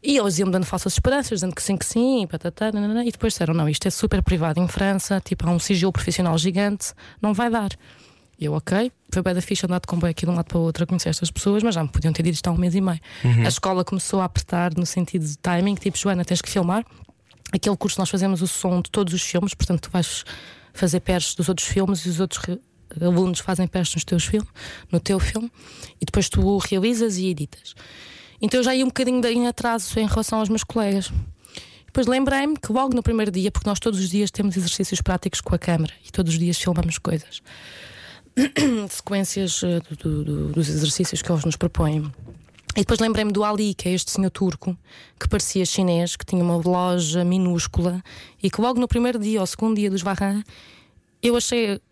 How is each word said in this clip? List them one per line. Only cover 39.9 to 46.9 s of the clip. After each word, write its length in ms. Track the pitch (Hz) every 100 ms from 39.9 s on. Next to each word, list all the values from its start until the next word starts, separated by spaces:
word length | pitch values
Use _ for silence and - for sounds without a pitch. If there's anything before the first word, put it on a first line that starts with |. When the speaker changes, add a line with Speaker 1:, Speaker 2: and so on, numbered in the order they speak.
Speaker 1:
do, 60 | 151
do, 280 | 160 151
do, 240 | 151 147 151
dos 160 | 151 147
exercícios 540 | 156 156 - 180 165
que 80 | -
eles 120 | 165
nos 120 | 160 151
propõem. 540 | 175 - 156 156 151 - - - - - - -
E 40 |
depois 200 | 196 226
lembrei-me 320 | 226 220 214
do 100 | 202
Ali, 320 | 208 208 208
que 140 | 185 180
é 40 |
este 180 | 180 -
senhor 180 | - 190
turco, 460 | - 190 147 - 175 _ - - _
que 100 | -
parecia 360 | 208 - 190
chinês, 500 | 175 - 180 170 175
que 100 | -
tinha 200 | - 185
uma 120 | 175 170
loja 680 | 170 180 180